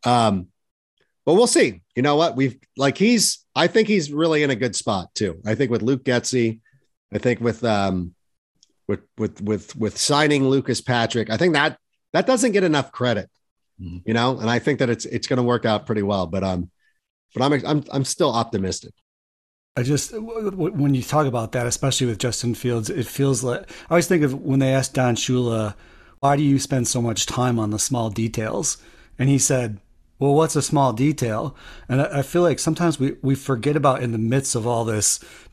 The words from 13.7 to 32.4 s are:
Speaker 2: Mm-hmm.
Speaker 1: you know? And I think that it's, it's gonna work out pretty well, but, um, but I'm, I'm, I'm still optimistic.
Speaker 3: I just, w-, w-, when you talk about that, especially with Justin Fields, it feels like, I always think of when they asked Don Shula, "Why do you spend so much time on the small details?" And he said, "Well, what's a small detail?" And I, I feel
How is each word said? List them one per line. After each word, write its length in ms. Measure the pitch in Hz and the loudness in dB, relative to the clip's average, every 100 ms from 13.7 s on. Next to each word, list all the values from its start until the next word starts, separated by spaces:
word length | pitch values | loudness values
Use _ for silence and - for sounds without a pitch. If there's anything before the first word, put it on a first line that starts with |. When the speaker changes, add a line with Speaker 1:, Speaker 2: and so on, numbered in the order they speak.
| - | -16
Speaker 2:
Mm-hmm. 180 | 90 87 | -14 -10
Speaker 1:
you 100 | 95 | -2
know? 240 | 117 120 127 | 0 0 0
And 120 | 110 | 0
I 80 | 120 | 0
think 200 | 151 131 | 0 0
that 100 | 127 | 0
it's, 160 | 113 - | -2 -4
it's 200 | 120 - | -6 -2
gonna 160 | 123 | 0
work 220 | 120 120 | 2 0
out 220 | 117 104 - | 0 -2 -2
pretty 160 | 107 | -4
well, 240 | 101 101 87 | -2 -2 -2
but, 160 | 95 | -4
um, 280 | 95 90 87 _ _ _ _ _ _ | -4 -4 -8 _ _ _ _ _ _
but 80 | - | -2
I'm, 100 | 135 143 | 0 0
I'm, 200 | - 151 135 | 0 -2 -2
I'm 120 | 139 | -4
still 280 | 131 - 151 | -4 0 0
optimistic. 600 | 113 113 104 95 92 - - _ _ _ _ _ _ _ - | 0 -2 -4 -4 -6 -10 -20 _ _ _ _ _ _ _ -6
Speaker 3:
I 60 | |
just, 300 | 123 143 - | -2 -2 -2
w-, 380 | 226 226 226 208 | -8 -10 -6 -6
w-, 220 | 190 220 | -4 -4
when 220 | 214 143 | 0 0
you 80 | 131 | 0
talk 240 | 117 151 143 | 0 0 0
about 260 | 120 110 | -2 -4
that, 140 | 127 120 | -4 -4
especially 400 | - 139 - 123 | -2 -2 0 -2
with 120 | 101 | -2
Justin 360 | 123 - 120 | -4 -2 -4
Fields, 360 | 110 123 117 104 | -2 -2 -2 -2
it 160 | 180 117 | -4 -4
feels 360 | - 139 120 | -2 0 0
like, 280 | 123 120 - | -2 -4 -8
I 200 | - - | -16 0
always 160 | 175 170 | 0 2
think 160 | 180 | 2
of 120 | 147 | 2
when 240 | 135 151 135 | -2 0 2
they 160 | 135 | 4
asked 200 | 135 127 | 2 0
Don 200 | - 123 | 0 2
Shula, 600 | 113 - 127 120 113 107 - - - - - | 0 0 0 0 -2 -4 -8 -18 -20 -20 -2
"Why 180 | 139 143 | 0 2
do 60 | |
you 160 | 147 135 | 4 2
spend 300 | - 135 120 | 0 -2 0
so 120 | 123 | -2
much 240 | 117 113 | -2 -2
time 340 | - - 123 117 | -4 0 0 0
on 120 | 107 | 0
the 80 | 104 | -2
small 320 | - 127 113 | -2 -2 -2
details?" 680 | 101 110 110 110 - 147 - - - - - | -2 -4 -2 -4 -4 -4 -6 -12 -20 -16 -2
And 120 | 131 | 2
he 100 | 139 | 4
said, 400 | - 131 120 104 _ _ _ - | 2 0 -2 -6 _ _ _ -2
"Well, 160 | 139 | 2
what's 220 | 143 160 151 | 4 2 0
a 40 | |
small 320 | - 151 135 | 0 2 2
detail?" 640 | 110 143 151 117 107 139 - - - - | 2 0 0 -2 -2 -6 -10 -18 -16 -2
And 140 | 131 | 0
I, 160 | 147 143 | 0 -2
I 40 | |
feel 200 | 135 175 | -2 2